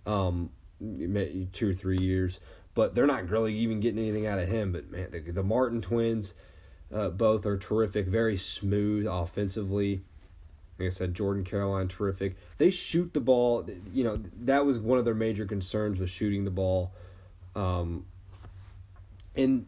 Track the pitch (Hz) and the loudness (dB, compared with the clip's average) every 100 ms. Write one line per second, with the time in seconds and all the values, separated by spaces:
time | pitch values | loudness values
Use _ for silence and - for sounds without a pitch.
0 | 98 104 92 87 85 - - - 110 85 | -2 0 2 0 -4 -8 -20 -12 -10 -6
1 | 82 101 82 87 92 - 104 90 92 92 | -2 -2 -2 -4 -8 -2 0 0 0 2
2 | 92 92 92 - - - - - 110 113 | 2 2 0 -2 -12 -20 -6 0 2 4
3 | 139 131 87 107 110 107 113 110 113 107 | 4 2 0 0 0 0 0 2 0 0
4 | 110 107 107 101 87 113 101 85 73 92 | -2 0 0 0 0 0 0 -4 -6 -8
5 | 92 85 78 87 95 117 127 117 98 117 | -8 -8 -6 -2 2 2 2 0 0 2
6 | 113 113 101 - - - - - - 107 | 2 0 -4 -10 -20 -20 -20 -20 -8 -4
7 | 101 90 110 110 101 98 - 110 107 104 | -2 2 4 4 2 -2 0 2 2 0
8 | 92 107 113 98 - - 101 101 104 104 | 0 2 2 0 -2 -2 0 2 2 0
9 | 104 90 90 - 101 104 98 101 101 98 | -2 -2 -2 -2 -2 -2 -2 0 0 -2
10 | - - - - - - - - 92 90 | -6 -20 -20 -20 -20 -20 -20 -6 -4 -2
11 | 92 87 101 101 92 101 98 98 92 - | -4 -2 0 0 -2 -2 0 0 -2 -2
12 | 101 95 98 - - - 170 - - 165 | -2 -2 -4 -6 -14 4 4 4 0 0
13 | 175 147 120 123 123 113 85 92 95 107 | 0 0 4 6 6 4 0 -10 -6 -2
14 | 117 107 98 101 120 139 143 120 110 127 | 0 -2 -6 -4 2 4 4 2 2 2
15 | 117 110 113 104 101 101 92 107 107 95 | 4 2 0 -2 -2 -4 -2 0 0 0
16 | 92 - 104 101 98 92 92 92 90 - | -4 -2 0 0 0 0 2 2 0 -6
17 | - - - - - 104 95 90 85 85 | -18 -20 -20 -20 -12 -4 0 0 -2 -6
18 | - - - - - - - - - - | -10 -18 -20 -20 -18 -18 -18 -20 -20 -20
19 | - - - - 135 131 | -20 -20 -8 2 2 2